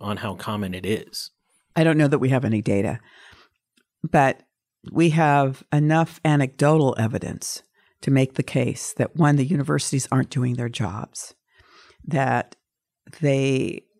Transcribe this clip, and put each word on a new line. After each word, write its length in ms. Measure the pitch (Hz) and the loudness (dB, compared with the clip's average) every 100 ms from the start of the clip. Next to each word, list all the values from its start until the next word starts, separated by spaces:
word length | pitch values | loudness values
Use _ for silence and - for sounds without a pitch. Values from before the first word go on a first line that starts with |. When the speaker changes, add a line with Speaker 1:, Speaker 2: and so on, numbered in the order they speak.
Speaker 1:
on 160 | 101 101 | -8 -6
how 160 | 107 90 | -6 -8
common 380 | - 107 95 | -6 -6 -6
it 120 | 90 95 | -6 -4
is? 460 | 107 - - - _ _ _ _ - | -4 -6 -14 -14 _ _ _ _ 0
Speaker 2:
I 80 | |
don't 140 | 165 156 | 2 4
know 100 | 143 | 2
that 120 | 143 | 2
we 100 | 127 | 2
have 140 | 131 | 2
any 180 | 123 110 | 0 0
data, 380 | - 101 98 - - - - - _ _ _ _ _ _ | 0 0 -2 -6 -12 -20 -20 -20 _ _ _ _ _ _
but 380 | 151 156 135 - _ _ _ _ - | 0 2 2 0 _ _ _ _ -6
we 200 | - 170 | 2 2
have 520 | 156 151 143 135 135 - | 4 4 4 2 -4 -2
enough 480 | 147 151 160 165 - 156 | 0 4 2 0 -2 2
anecdotal 720 | 147 131 - 143 160 135 - | 2 0 2 4 4 2 0
evidence 640 | 110 127 73 - - - - _ _ _ | -2 -2 -6 -10 -10 -12 -16 _ _ _
to 100 | - | 0
make 240 | 135 131 - | 2 2 -2
the 80 | |
case 500 | - 135 123 131 - | -4 -2 -2 -4 -10
that, 240 | - 123 160 | -4 -4 2
one, 180 | 147 143 | 2 4
the 80 | |
universities 640 | 135 156 139 143 - 135 - | 2 -2 0 -2 -2 -4 -2
aren't 200 | 131 131 | -2 -2
doing 240 | 127 123 | -2 -2
their 160 | 123 120 | -2 -6
jobs, 640 | - 101 104 - - - _ _ _ _ - - _ - | -4 -6 -6 -12 -14 -18 _ _ _ _ -20 -20 _ -4
that 480 | 143 131 120 - - _ _ _ _ - - | -2 0 0 -4 -14 _ _ _ _ -20 -4
they 640 | 147 135 135 135 104 - - | 0 2 2 0 -2 -8 -16